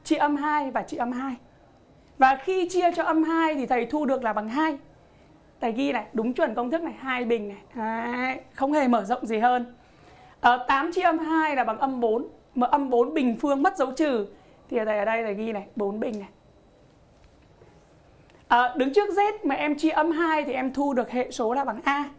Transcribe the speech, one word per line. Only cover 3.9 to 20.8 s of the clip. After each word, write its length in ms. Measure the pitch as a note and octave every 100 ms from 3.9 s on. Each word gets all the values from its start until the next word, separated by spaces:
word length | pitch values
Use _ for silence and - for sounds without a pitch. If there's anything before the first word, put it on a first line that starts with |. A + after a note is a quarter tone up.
| D4+ C#4
được 160 | C4
là 100 | A#3
bằng 160 | G#3+ G#3+
hai. 300 | C4 D#4+ C#4 - - _ _ - - _ -
Thầy 120 | A#3+
ghi 200 | A3+ C#4
này, 140 | B3 G#3+
đúng 200 | - A3+
chuẩn 220 | B3 D4+
công 160 | A3 B3
thức 120 | D#4+
này, 120 | D#4+ G#3+
hai 260 | C4 B3+
bình 240 | A3+ A#3 G3+
này. 100 | G3+ -
Đấy, 640 | B3 A3 A3+ A#3 B3 B3+ C4 -
không 200 | - C#4
hề 160 | D4+ C4
mở 160 | A#3
rộng 220 | G3 B3+ A3
gì 120 | A3
hơn. 360 | A#3+ B3 A#3+ - - - - - - -
Ờ, 240 | A#3+ B3 B3+
tám 240 | C#4 E4
chia 100 | F4
âm 160 | F4+ D#4+
hai 380 | D#4+ D#4+ D#4 C#4
là 80 |
bằng 140 | A3+ A3
âm 220 | C4+ B3+
bốn. 280 | A#3 A3+ - - _
Mà 120 | B3+ B3
âm 240 | D4 C4+
bốn 240 | A#3+ B3+
bình 220 | D#4+ B3+ A3
phương 220 | D4 C#4
mất 140 | F#4 F#4+
dấu 160 | C4+
trừ 340 | C4 D4+ A#3+ G3+ - - - -
thì 80 | A#3+
thầy 140 | G#3+ G#3+
ở 60 |
đây 180 | G#3 A3+
thầy 120 | A3+
ghi 180 | G3+ A3+
này, 140 | G#3 F#3+ -
bốn 240 | G3+ G#3+
bình 180 | C4 A3
này. 100 | - - _ _ _ _ _ _ _ _ - _ - - - - _ _ _ - - - -
Ờ, 260 | A#3+ B3 D#4+
đứng 160 | C4
trước 160 | C#4+ G#4
z 240 | F#4+ G4+ G#4
mà 120 | D4+
em 240 | C4+ D4 D4
chia 120 | D#4+
âm 200 | D#4 D#4
hai 340 | D#4 E4 D#4
thì 80 | B3+
em 200 | B3+ C4
thu 220 | C4+